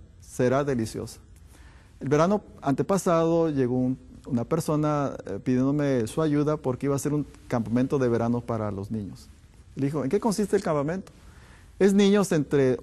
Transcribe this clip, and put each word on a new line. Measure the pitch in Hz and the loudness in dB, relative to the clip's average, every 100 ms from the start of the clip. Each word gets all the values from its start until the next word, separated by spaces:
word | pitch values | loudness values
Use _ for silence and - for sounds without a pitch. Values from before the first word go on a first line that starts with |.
| - - | -20 -20
será | - - 123 131 | -18 -2 2 2
deliciosa. | 143 127 110 104 110 - - - - - - - - - | 0 -2 -4 -6 -10 -12 -20 -20 -20 -20 -20 -20 -20 -12
El | 135 | 0
verano | 147 170 208 - - | 2 2 0 -4 -8
antepasado | 139 135 135 190 185 165 165 165 165 | -2 -2 0 0 2 2 2 2 0
llegó | 143 123 127 | 0 0 0
un | 127 131 - - - | -2 -4 -10 -20 -6
una | 120 | -4
persona, | 117 160 160 151 151 147 139 - - | -2 -4 -2 -2 0 -2 -4 -6 -10
eh, | 98 | -8
pidiéndome | - 127 135 147 143 131 107 | -2 0 0 0 0 0 -2
su | - | -2
ayuda | 156 147 147 151 | 0 0 0 -2
porque | 131 123 135 | -4 -4 -2
iba | 139 | -2
a | |
ser | 147 | -2
un | 147 139 - - | -4 -4 -12 -4
campamento | 123 113 120 135 147 | -4 0 0 2 2
de | 127 | 2
verano | 117 117 120 | 2 0 -2
para | 117 117 107 | -2 -4 -4
los | 95 101 | -6 -8
niños. | 110 95 - - - - - - | -8 -8 -14 -20 -20 -20 -20 -18
Le | - 139 | -6 -4
dijo, | 151 | -2
"¿En | 131 | -2
qué | 202 | 0
consiste | 226 190 202 202 | 0 -2 0 0
el | |
campamento?". | 202 151 143 185 - - - - - - - - | 0 -2 -2 -4 -8 -20 -20 -20 -20 -20 -20 2
Es | 190 | 4
niños | 196 202 208 185 | 6 6 4 4
entre | 165 139 143 131 123 | 0 2 2 4 2